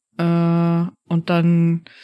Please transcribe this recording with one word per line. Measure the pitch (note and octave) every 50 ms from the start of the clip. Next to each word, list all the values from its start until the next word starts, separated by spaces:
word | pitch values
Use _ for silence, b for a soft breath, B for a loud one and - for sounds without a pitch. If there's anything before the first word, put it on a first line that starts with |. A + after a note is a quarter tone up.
| _ _ _ -
äh, | E3+ E3+ E3+ E3+ E3+ E3+ E3+ E3+ E3+ E3+ E3+ E3+ F3 F#3 - _ _ -
und | E3+ E3 E3 -
dann | F3 E3+ E3 E3+ E3+ E3+ E3+ E3+ E3+ E3 - B B B